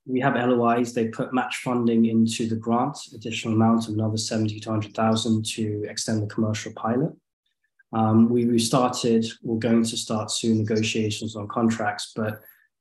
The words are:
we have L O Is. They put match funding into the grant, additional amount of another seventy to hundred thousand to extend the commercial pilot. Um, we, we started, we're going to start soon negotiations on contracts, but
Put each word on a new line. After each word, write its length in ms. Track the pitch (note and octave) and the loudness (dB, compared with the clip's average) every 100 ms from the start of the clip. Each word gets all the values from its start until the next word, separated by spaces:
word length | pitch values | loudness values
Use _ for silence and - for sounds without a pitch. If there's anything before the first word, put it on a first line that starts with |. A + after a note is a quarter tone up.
| - | -6
we 120 | B2+ | -2
have 140 | C3+ A#2+ | 0 0
L 280 | B2 A#2+ | 2 2
O 60 | A#2 | 2
Is. 240 | A#2+ A#2+ B2 | 2 0 -2
They 140 | A2+ | -2
put 220 | A2+ A#2+ | -4 -4
match 260 | B2+ B2 - | -2 -4 -6
funding 500 | C3 B2 A#2 A2+ A2+ | -2 0 2 4 4
into 400 | A2+ A2+ A2+ A2+ | 4 2 0 -4
the 80 | A2 | -4
grant, 420 | A#2 A#2 C3+ D3+ - | 0 0 0 -6 -16
additional 400 | A#2 A#2 A2+ A#2+ | -12 -10 -6 0
amount 340 | G#2+ A2+ A2+ A2+ | 4 4 4 0
of 60 | |
another 240 | G#2+ A2 A2 | -2 -2 -2
seventy 420 | - A2+ G#2+ G#2+ | -2 -2 -2 -4
to 100 | A#2 | -4
hundred 240 | A2 G#2 - | -4 -4 -2
thousand 500 | A2+ A2 A#2 A2 A2 | 0 2 0 0 -2
to 400 | - G#2+ G#2 G#2+ | -6 -4 -4 -6
extend 360 | A2 - A2 | -6 -2 -2
the 100 | G#2 | -2
commercial 400 | - A2 A2 A2 - | -2 -2 -2 -6 -6
pilot. 360 | A2 B2 E3 - _ _ _ _ _ _ _ | -2 0 -2 -6 _ _ _ _ _ _ _
Um, 380 | A2+ A2 A2 A#2 | 0 4 6 6
we, 160 | A#2+ A#2+ | 4 4
we 140 | A#2 | 2
started, 680 | A2+ C#3 B2 - A#2+ A2+ A2+ - | 4 2 2 0 2 2 2 -6
we're 160 | - A2 | -4 -2
going 260 | A#2 A#2 | 2 2
to 140 | A2+ A#2 | 2 -4
start 320 | - A2 G#2 | -4 -4 -4
soon 300 | - A#2 A2 | -2 0 2
negotiations 760 | G#2+ A2 A2 A2+ G#2+ G#2 G#2+ A2 | 2 0 0 0 -2 -2 -8 -8
on 120 | G#2 | -6
contracts, 640 | B2 A2+ A2+ G#2 G#2 - - | 0 0 2 -4 -4 -10 -6
but 240 | G#2+ G#2+ - _ _ _ | -6 -6 -16 _ _ _